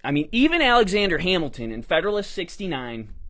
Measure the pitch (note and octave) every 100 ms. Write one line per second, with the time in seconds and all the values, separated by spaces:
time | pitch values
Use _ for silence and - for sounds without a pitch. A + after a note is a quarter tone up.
0 | C3+ C#3+ D3+ A#3 D4+ E4+ C4 A#3+ G#3 G3+
1 | G3+ D#3 F3+ F#3 D3 - A#2 A2 G#2+ E3
2 | F#3+ G#3 G3 - F3+ - F#3+ C#3 B2 A2+
3 | G#2 -